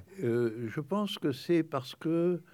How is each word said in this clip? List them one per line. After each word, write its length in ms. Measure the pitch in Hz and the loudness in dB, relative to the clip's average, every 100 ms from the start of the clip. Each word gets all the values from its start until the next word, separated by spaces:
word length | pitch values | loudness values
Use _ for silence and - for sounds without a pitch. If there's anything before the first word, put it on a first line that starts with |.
| 92 190 | -10 -2
Euh, 440 | 123 120 117 110 113 | 2 4 2 0 -6
je 120 | 156 | -4
pense 400 | 147 202 202 - | -2 0 0 0
que 120 | 151 | -2
c'est 300 | 127 - 170 | -2 2 2
parce 320 | 160 135 131 | 2 -2 -4
que, 480 | - 160 170 175 175 - | -6 0 2 2 0 -6